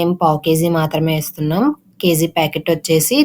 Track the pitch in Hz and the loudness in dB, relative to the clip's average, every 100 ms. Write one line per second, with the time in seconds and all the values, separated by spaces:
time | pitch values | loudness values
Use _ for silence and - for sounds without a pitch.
0 | 170 180 165 151 165 160 170 165 156 156 | 0 2 2 2 2 2 2 0 0 0
1 | 160 156 151 - 151 170 285 302 _ - | -2 -2 -4 -6 -2 0 0 -2 _ -4
2 | 180 160 165 165 151 156 165 165 - 160 | 0 0 0 -2 -2 -2 -2 -2 0 0
3 | - 269 | 2 2